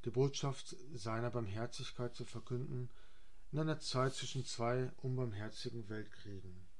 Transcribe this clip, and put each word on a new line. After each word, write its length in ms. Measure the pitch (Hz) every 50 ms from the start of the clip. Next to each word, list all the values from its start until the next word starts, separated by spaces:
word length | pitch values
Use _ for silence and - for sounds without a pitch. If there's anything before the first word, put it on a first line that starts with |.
| -
die 40 | 123
Botschaft 640 | 113 127 135 139 - - - 139 131 - - - - - - - -
seiner 360 | 120 101 110 110 113 117 120
Barmherzigkeit 840 | 113 123 113 98 98 110 117 120 - - 131 - - - 120 120 -
zu 100 | - 123
verkünden, 640 | - - 117 - - 127 123 131 - 139 127 123 120 - - - - - - - - - - - -
in 60 | - 147
einer 200 | 160 156 156 156
Zeit 360 | - - - 127 131 135 -
zwischen 300 | - 127 - - 135 123
zwei 460 | - - - 117 117 123 127 127 131 - -
unbarmherzigen 880 | - 131 127 127 127 120 104 98 104 107 - - - 127 113 117 107 98
Weltkriegen. 800 | 107 107 107 101 101 - - 104 98 95 - 95 90 92 90 - -